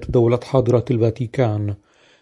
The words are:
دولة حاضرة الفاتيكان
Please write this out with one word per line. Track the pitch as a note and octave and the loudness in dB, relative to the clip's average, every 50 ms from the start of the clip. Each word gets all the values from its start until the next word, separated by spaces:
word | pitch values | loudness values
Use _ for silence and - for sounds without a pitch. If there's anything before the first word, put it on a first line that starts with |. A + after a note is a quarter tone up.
| - - | 0 0
دولة | - B2 A#2 A#2 A#2+ A#2 - | 2 2 4 4 2 0 -2
حاضرة | - - C3+ A#2 A#2 B2 A#2+ A#2 - | 0 0 0 2 4 2 2 2 0
الفاتيكان | B2+ A2 A2+ A2+ A2 - B2+ A2 - - B2+ A2 G#2+ G#2 G#2 G#2 G2+ - _ _ _ _ _ _ _ _ | 0 0 0 0 -2 -2 -6 -6 -2 -2 -2 0 0 -2 -4 -4 -6 -8 _ _ _ _ _ _ _ _